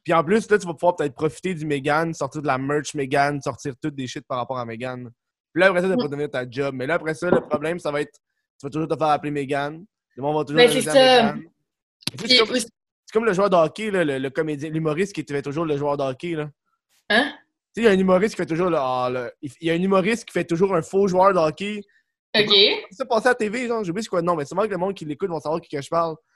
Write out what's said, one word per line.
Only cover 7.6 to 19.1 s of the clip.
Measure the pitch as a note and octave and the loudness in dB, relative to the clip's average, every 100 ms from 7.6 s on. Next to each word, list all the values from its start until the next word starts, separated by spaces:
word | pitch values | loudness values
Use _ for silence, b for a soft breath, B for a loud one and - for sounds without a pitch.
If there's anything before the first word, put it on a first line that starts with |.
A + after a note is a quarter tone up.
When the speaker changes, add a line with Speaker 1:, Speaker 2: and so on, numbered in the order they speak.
| D#3 F3 | -4 -4
Speaker 1:
ça | D3+ | -4
va | D3 | -4
être, | D3 _ _ _ _ _ | -6 _ _ _ _ _
tu | C#3 | -10
vas | |
toujours | C#3+ D#3+ | -6 -4
te | D#3 | -2
faire | D#3 | 0
appeler | D3 D3 | 0 0
Mégane. | D3 C3+ C#3+ C#3+ D#3+ G3+ _ _ - | -6 -4 -4 -4 -8 -20 _ _ -6
Le | |
monde | C#3 D3+ | -2 -2
va | |
toujours | C#3+ D3 | 0 6
Speaker 2:
Ben, | A#3+ | 6
Speaker 1:
aller | B3 | 6
Speaker 2:
c'est | F#3+ | 2
Speaker 1:
à | |
Speaker 2:
ça. | C#4 C4 B3+ A3+ | 6 8 6 4
Speaker 1:
Mégane. | - | -2
Tu | E3 | -12
sais, | _ _ _ _ _ - - | _ _ _ _ _ -12 -8
Speaker 2:
Puis | A#3 | 2
Speaker 1:
c'est | B3 | 4
comme, | A3 B3 | 4 0
Speaker 2:
aussi | A#3 _ _ _ - | -4 _ _ _ -4
Speaker 1:
c'est | |
comme | A3 A3+ | 0 2
le | |
joueur | F3+ G3+ | 2 4
de | F3+ | 4
hockey, | D#3 D#3 G#3+ | 4 0 -4
là, | F#3+ | 0
le, | D#3+ C3+ | 0 0
le | C3+ | -4
comédien, | C3 D#3 D3 D#3 | -4 -4 -4 -6
l'humoriste | D#3 D#3+ D3+ G3+ | -4 -4 -2 -4
qui | - | -6
fait | C#3+ C#3+ | -6 -6
toujours | C#3+ C#3+ E3 | -4 -4 -2
le | C#3+ | -2
joueur | C#3+ C#3+ | -2 -2
de | |
hockey, | C3+ C3 F3 | -4 -4 -6
là. | D#3+ D3+ - _ _ _ _ _ | -6 -8 -12 _ _ _ _ _
Speaker 2:
Hein ? | G#3+ C#4+ - _ _ _ - | 0 0 -6 _ _ _ 2
Speaker 1:
Tu | |
sais, | |
il | |
y | A3+ | 4
a | |
un | F#3+ | 4
humoriste | F#3+ F#3 G#3 - | 4 4 2 -2
qui | |
fait | D#3+ | -4
toujours | D#3+ F#3 | -2 0
le, | D#3+ | 0
ah, | C3 B2+ B2+ | 0 -2 -2